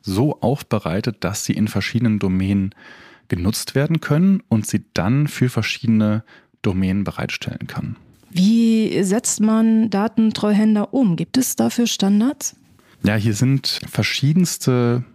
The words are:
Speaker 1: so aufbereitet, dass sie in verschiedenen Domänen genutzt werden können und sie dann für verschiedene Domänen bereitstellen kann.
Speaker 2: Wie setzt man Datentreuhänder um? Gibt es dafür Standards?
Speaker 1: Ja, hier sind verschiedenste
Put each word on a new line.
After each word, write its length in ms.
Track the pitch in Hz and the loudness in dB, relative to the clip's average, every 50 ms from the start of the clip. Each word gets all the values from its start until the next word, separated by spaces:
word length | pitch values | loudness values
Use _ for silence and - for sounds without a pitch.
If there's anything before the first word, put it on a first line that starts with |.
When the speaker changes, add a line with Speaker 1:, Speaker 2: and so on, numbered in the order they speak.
Speaker 1:
so 380 | _ 104 92 98 127 151 - _ | _ -4 -2 0 0 0 0 _
aufbereitet, 840 | - 113 135 - - _ 117 104 - 80 82 101 - 123 107 _ - | -2 -2 -2 -2 -4 _ -4 -4 -2 -4 -4 -2 -4 -4 -6 _ -6
dass 200 | 85 101 - - | -6 -6 -6 -4
sie 100 | - - | -4 -2
in 120 | - 107 | -2 -2
verschiedenen 520 | 104 - 101 98 - - 117 123 113 107 104 | -2 -2 -4 -4 -2 -2 0 0 0 0 0
Domänen 560 | 101 95 92 92 95 95 101 98 98 95 - _ - - - - - - - _ _ _ | 0 -2 0 0 0 0 0 0 0 -2 -6 _ -20 -20 -20 -20 -20 -20 -20 _ _ _
genutzt 460 | - 87 85 98 113 - - - - | -6 -2 -2 -2 -2 -4 -8 -4 -2
werden 260 | 135 143 151 165 156 | -2 0 0 -2 -2
können 420 | - - 147 151 180 196 196 190 - _ | 0 0 2 4 4 4 2 2 0 _
und 180 | 117 110 104 | -2 -2 0
sie 180 | - - 101 - _ _ | -2 -4 -4 -6 _ _
dann 320 | - 85 98 123 143 151 | -2 0 0 0 0 0
für 220 | 139 - - 131 127 | -2 0 0 0 0
verschiedene 760 | - 117 104 - - - - 117 113 110 107 107 107 110 - _ - - _ _ _ _ | 0 -2 -4 -4 -6 -4 0 2 2 2 2 2 0 -2 -4 _ -20 -20 _ _ _ _
Domänen 400 | - 110 92 95 95 92 95 101 | -4 -2 0 0 0 0 0 -2
bereitstellen 640 | 98 87 - - - - - - - - - - - | -2 -4 -6 -6 -8 -8 -8 -8 -8 -10 -10 -10 -12
kann. 300 | - - - - - 107 - - - - _ _ _ - | -10 -10 -10 -8 -8 -12 -12 -16 -20 -20 _ _ _ -2
Speaker 2:
Wie 680 | 170 185 202 226 226 233 226 226 220 220 - - 143 | 2 2 4 4 4 4 4 4 2 0 0 0 0
setzt 380 | 208 185 190 233 - - - - | 0 0 0 -2 -2 -4 -2 0
man 500 | 214 220 220 220 226 226 226 220 220 220 | 0 2 2 4 4 4 4 2 2 2
Datentreuhänder 1040 | 196 196 208 226 220 - 220 220 208 - - 208 208 202 214 220 214 208 208 - - | 0 -2 -2 0 0 2 0 2 0 0 0 2 2 4 4 4 2 2 0 -2 0
um? 220 | 269 262 196 170 | 2 2 2 2
Gibt 200 | 160 165 _ - | 0 -4 _ -2
es 180 | 262 247 - - | -2 -2 -2 -2
dafür 320 | - 226 233 - - 240 | -2 -2 0 0 0 -2
Standards? 680 | 226 - - 202 196 202 208 220 262 294 - - - - _ _ _ - - _ _ _ _ | -2 0 0 0 2 2 2 2 0 -2 -4 -8 -10 -10 _ _ _ -20 -20 _ _ _ _
Speaker 1:
Ja, 120 | - 98 107 | -2 0 0
hier 180 | 110 101 113 104 | 2 2 0 0
sind 460 | 98 123 131 135 135 - - - - - | 2 2 2 2 0 0 -4 -6 -6 -8
verschiedenste 1160 | - - - 104 - - - - 139 156 185 180 - - - - 135 127 123 120 120 120 123 120 - | -6 -4 -4 -2 -2 -2 0 0 2 4 4 2 2 -2 -4 0 0 2 2 2 2 0 0 -4 -8